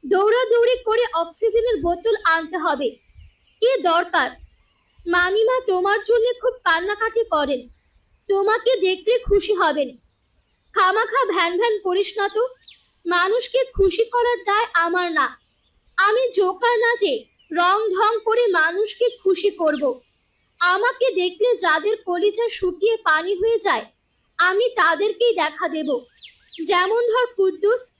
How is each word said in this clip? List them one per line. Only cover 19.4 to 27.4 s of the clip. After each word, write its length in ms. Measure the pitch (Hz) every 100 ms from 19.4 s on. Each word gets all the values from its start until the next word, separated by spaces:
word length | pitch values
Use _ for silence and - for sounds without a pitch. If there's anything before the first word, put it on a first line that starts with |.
| 403
করব। 520 | 392 311 294 269 247 _ _ _ _ _ _
আমাকে 520 | 349 381 480 508 508
দেখলে 440 | 370 359 359 480 466
যাদের 480 | 359 311 339 440
কলিজা 460 | - 349 403 403 466
শুকিয়ে 480 | - 370 359 415 453
পানি 380 | 359 311 339 381
হয়ে 220 | 440 453
যায়, 280 | 392 240 220 _ _ _ _ -
আমি 320 | 359 381 480
তাদেরকেই 640 | 494 330 320 415 - 480
দেখা 340 | 359 311 302 330
দেব। 320 | 311 294 247 - _ - _ _ -
যেমন 380 | 330 349 381 453 480
ধর 180 | 453 494
কুদ্দুস 680 | 480